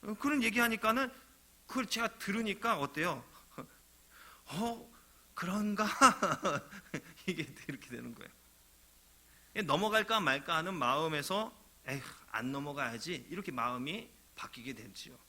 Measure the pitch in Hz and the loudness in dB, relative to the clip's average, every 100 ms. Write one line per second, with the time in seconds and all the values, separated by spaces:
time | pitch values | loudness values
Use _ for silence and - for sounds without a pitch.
0 | - 214 285 294 226 220 233 220 220 233 | -8 -4 0 2 2 4 2 4 2 2
1 | 262 - - - - - - 247 226 220 | 0 -4 -20 -20 -20 -20 -6 -4 -2 -2
2 | 233 - - 202 220 190 233 190 139 - | -2 -4 -2 0 0 0 0 2 0 0
3 | 170 139 - - - - - - - - | 0 -2 -8 -20 -18 -16 -16 -18 -20 -20
4 | - - - - - 156 233 233 240 - | -20 -20 -20 -20 -10 -4 -2 -4 -10 -20
5 | - - - - 175 202 208 208 214 - | -20 -20 -16 -8 -2 0 2 2 0 10
6 | 262 - 185 147 - 143 - - - 143 | 10 10 2 2 0 0 -4 -18 -10 -10
7 | - - - 170 139 - - 139 - 120 | -10 -8 -4 -4 -4 -10 -10 -10 -8 -10
8 | 120 117 - - - - - - - - | -10 -12 -16 -20 -20 -20 -20 -20 -20 -20
9 | - - - - - 208 175 143 208 220 | -20 -20 -20 -20 -10 -6 2 2 4 2
10 | 214 220 165 135 139 156 170 185 120 139 | 2 2 2 0 0 -2 0 0 2 2
11 | 160 151 139 190 190 - - - - 135 | 2 -2 0 -2 -2 -8 -20 -18 -8 -8
12 | 127 - - 110 123 139 143 143 127 117 | -8 -16 -6 -4 -2 -4 -6 -4 -4 -4
13 | 139 180 - 175 196 127 120 123 135 196 | -6 -8 -6 -8 -6 -2 -2 -2 -4 -6
14 | - - - - - - 120 127 113 98 | -10 -20 -20 -14 -14 -12 -12 -12 -12 -14
15 | - 123 | -16 -18